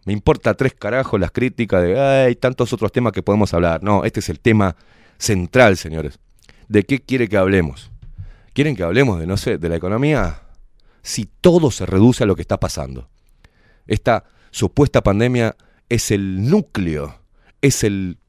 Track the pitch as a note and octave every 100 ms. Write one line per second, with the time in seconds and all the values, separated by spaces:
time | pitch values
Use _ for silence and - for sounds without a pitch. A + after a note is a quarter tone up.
0 | F#2+ G#2 - D3+ A#2 G#2 C3 - G#2 B2+
1 | C3 G#2 E2+ - B2 - A2+ F#2+ F2 G#2
2 | C#3 C3+ B2+ A#2+ B2+ B2+ A#2+ A#2+ G#2+ -
3 | A#2+ G2 F#2+ G#2 G2+ E2+ E2+ D#2+ G2 G2+
4 | G#2 - - D#2+ A#2 A2 F#2+ - _ _
5 | _ _ - G2 F2 B2 A#2 F#2 D#2+ D#2+
6 | D2+ - _ _ - _ - G#2 G2 C3+
7 | - C3 A2+ G2+ F#2+ G2 D#2+ C2+ - -
8 | - - - - _ - D3+ A2+ E2+ G#2+
9 | C3+ F2 E2 G2 B2+ F2+ E2 E2 F2+ A2
10 | C#3+ D3 F2 D2 - - - _ _ _
11 | - - G2+ - F3+ E3+ D3+ - E2 F#2+
12 | A#2 B2 A2 F2+ E2+ G2 F#2 - C2 B1+
13 | B1+ _ _ _ _ _ _ _ - G#2
14 | - G#2+ - _ _ - G2 - C#3+ B2
15 | G#2 G2+ A#2+ B2 A2 - _ _ - A#2
16 | - G#2 G2 F#2+ A2+ G#3 D3+ - E2+ D2+
17 | C#2+ - _ _ _ _ C#3 - A2 G2
18 | F#2 -